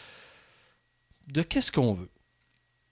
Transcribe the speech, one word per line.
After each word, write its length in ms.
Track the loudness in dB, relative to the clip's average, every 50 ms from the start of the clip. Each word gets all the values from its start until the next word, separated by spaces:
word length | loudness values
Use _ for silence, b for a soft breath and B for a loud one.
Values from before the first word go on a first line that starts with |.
| B B B B B B B B B B B B B B B B B _ _ _ _ _ _ _ -12
de 140 | -4 -2 -2
qu'est-ce 300 | 0 0 0 0 0 0
qu'on 220 | 2 2 2 2 2
veut. 180 | -2 -6 -12 _ _ _ _ _ _ _ _ _ _ _ _ _ _ _ _